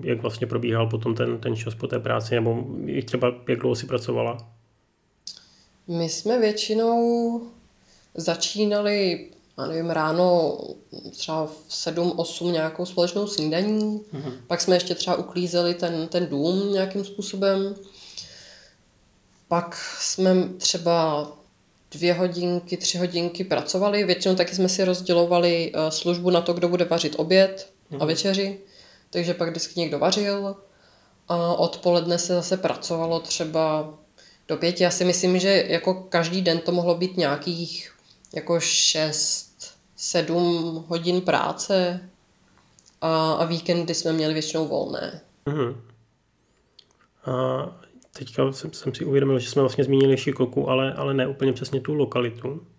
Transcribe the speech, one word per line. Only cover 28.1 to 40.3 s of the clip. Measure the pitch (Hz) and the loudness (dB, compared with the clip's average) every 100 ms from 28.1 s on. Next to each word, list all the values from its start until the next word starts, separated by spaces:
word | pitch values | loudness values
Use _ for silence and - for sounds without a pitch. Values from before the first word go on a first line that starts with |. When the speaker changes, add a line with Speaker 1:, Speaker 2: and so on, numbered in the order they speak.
| 165 196 190 196 190 - - - - _ | 0 0 0 -2 -6 -14 -20 -20 -20 _
Speaker 2:
takže | 175 170 | -4 -2
pak | 175 170 | -2 -2
vždycky | 165 - 180 | -4 -6 -4
někdo | 156 143 | -2 0
vařil | 175 208 202 202 196 196 - _ _ _ _ _ - | 2 2 0 -2 -6 -10 -18 _ _ _ _ _ -4
a | 175 170 | 0 2
odpoledne | 175 170 - 175 175 165 175 | 2 0 0 2 2 2 -2
se | - | 0
zase | 175 170 185 | -2 0 -2
pracovalo | 165 - - 165 165 165 | -2 -4 -4 -4 -2 -4
třeba | - - 160 160 160 156 156 - _ _ - _ - | -4 -6 -2 0 2 0 -4 -12 _ _ -20 _ -6
do | 156 | 0
pěti. | 170 180 | 0 2
Já | 175 | 2
si | - 180 | 4 2
myslím, | 175 185 185 | 4 2 4
že | 190 196 - | 4 4 4
jako | 170 185 | 0 0
každý | 185 - 170 165 190 | -2 0 0 0 0
den | 180 165 | 2 2
to | 175 | 0
mohlo | 175 175 170 | 0 2 0
být | 185 185 | 0 0
nějakých | 143 143 185 170 165 - - - _ _ _ | 0 0 -4 -6 -6 -10 -14 -20 _ _ _
jako | 156 160 170 | -8 -2 0
šest, | - - - 156 156 143 - - - _ - - _ - | 2 2 2 2 0 0 -2 -2 -6 _ -20 -20 _ -10
sedm | - 170 - | -2 0 2